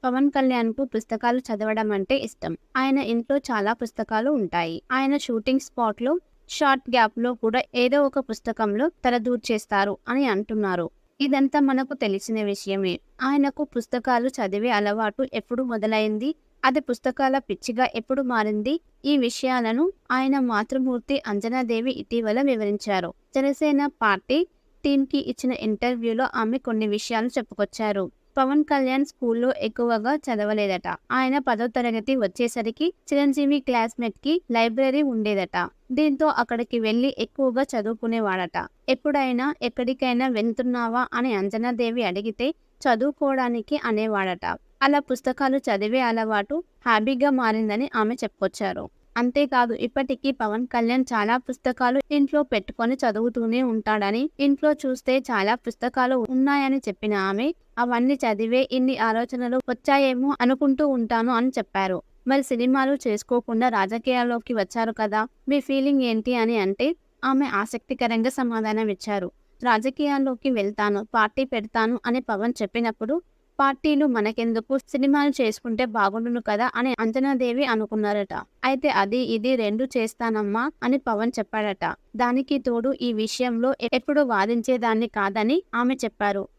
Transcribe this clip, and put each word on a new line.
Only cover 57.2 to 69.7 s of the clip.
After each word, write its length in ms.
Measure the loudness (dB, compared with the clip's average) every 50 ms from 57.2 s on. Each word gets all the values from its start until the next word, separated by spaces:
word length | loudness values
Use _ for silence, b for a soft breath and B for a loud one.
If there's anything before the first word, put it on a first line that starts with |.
ఆమె, 240 | 0 0 0 0 -2 -2 -4 _ _ _ _ -2
"అవన్నీ 360 | -2 0 2 2 2 2 2
చదివే 480 | 2 0 0 0 0 0 0 2 2 2 2
ఇన్ని 260 | 0 0 2 2 2 0
ఆలోచనలు 600 | 0 0 2 0 -2 -2 -4 -6 -4 -2 -2 -2 -2 -2
వచ్చాయేమో 600 | -6 -4 _ 2 4 4 4 2 2 0 0 0 0 2
అనుకుంటూ 460 | 2 2 2 4 2 2 4 4 2 2
ఉంటాను" 440 | 2 0 0 0 0 0 0 2
అని 180 | 2 2 0 0
చెప్పారు. 480 | -2 -2 -6 _ _ -2 0 0 -2 -4 -6 _ _ _ _
మరి 160 | 0 2 2
సినిమాలు 520 | 2 0 0 0 2 2 2 2 2 2 0 0
చేసుకోకుండా 680 | 0 -2 -2 -2 -2 -2 -2 -2 -2 -2 -2 0 2 2
రాజకీయాల్లోకి 840 | 2 2 0 0 -2 -4 -2 0 0 2 0 0 -2 -4 -4 -4 -2
వచ్చారు 400 | -2 -2 -2 -2 -2 -2 -2 -2
కదా, 280 | -2 -2 0 0 0 -2 -2 _ _ _
మీ 120 | 0 0 0
ఫీలింగ్ 420 | 0 0 0 2 2 2 2 2
ఏంటి 320 | 2 2 0 0 0 0 0
అని 240 | 2 2 2 2 2
అంటే, 300 | 0 0 0 0 0 -2 -2 _ _ _ _ _
ఆమె 240 | -2 0 2 2 2 2 0
ఆసక్తికరంగా 760 | -2 -2 -2 -6 -10 _ _ -4 -2 0 0 2 2 0 0
సమాధానం 580 | 0 0 -2 -2 0 -2 -2 0 0 0 0 0
ఇచ్చారు. 380 | -2 -4 -4 -4 -4 -4 -4 -6 _ _ _ _ _ _
"రాజకీయాల్లోకి 880 | 0 2